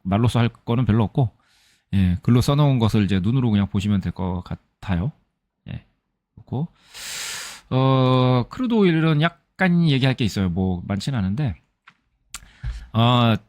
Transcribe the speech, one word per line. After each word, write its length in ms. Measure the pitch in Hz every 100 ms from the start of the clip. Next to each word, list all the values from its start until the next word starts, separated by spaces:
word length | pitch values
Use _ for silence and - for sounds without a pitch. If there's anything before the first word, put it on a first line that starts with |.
말로써 360 | 95 101 120 120
할 80 | 117
거는 380 | - - 120 120
별로 180 | 110
없고, 260 | 101 - 120 - _ _ _ _ _
예, 240 | 98 92 87
글로 180 | - 120
써놓은 380 | 120 143 147 131
것을 260 | 110 110
이제 160 | 95 98
눈으로 300 | 92 131 123
그냥 160 | 104 95
보시면 340 | 101 101 101
될 120 | 87
것 300 | - 92 90
같아요. 680 | - 87 _ _ - 87 117 - _ _ _ _ -
예, 160 | - - _ _ _ _
그렇고, 340 | - - 117 165 _ _ - - - - - - - _
어, 760 | 127 135 131 127 127 127 127 117
크루드 240 | - 254
오일은 480 | 226 190 160 160 151
약간 680 | 165 - _ - 185 175 165
얘기할 280 | 135 135
게 100 | 123
있어요. 240 | 107 104 95
뭐 340 | 87 92 87 -
많진 280 | 101 147
않은데, 420 | 127 95 104 143 82 _ _ - _ _ _ _ - - _ - - -
어, 400 | 113 117 123 117 107